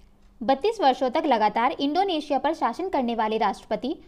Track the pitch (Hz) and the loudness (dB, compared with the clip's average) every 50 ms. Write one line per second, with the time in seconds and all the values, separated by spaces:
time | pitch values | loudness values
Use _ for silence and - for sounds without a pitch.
0 | - - - _ - - - - 240 208 269 269 - 415 466 427 359 269 254 254 | -20 -20 -20 _ -20 -20 -16 -4 0 0 0 2 2 -2 0 2 2 2 2 2
1 | 277 254 240 311 320 320 247 220 214 214 208 226 233 262 330 - 285 277 294 349 | 0 0 0 0 0 2 2 2 2 2 2 2 0 0 0 0 -2 0 0 0
2 | 392 392 349 311 294 - 294 262 - 277 320 311 285 233 240 - 339 381 381 302 | 0 0 0 -2 -2 -2 -2 0 0 0 -2 0 0 -2 -2 -2 -4 -2 -2 0
3 | 262 233 233 226 233 214 220 220 226 202 196 - - - 226 208 - 247 330 - | 0 0 0 -2 0 0 0 0 0 0 -2 -4 -6 -6 -6 -4 -4 -4 -6 -6
4 | - | -10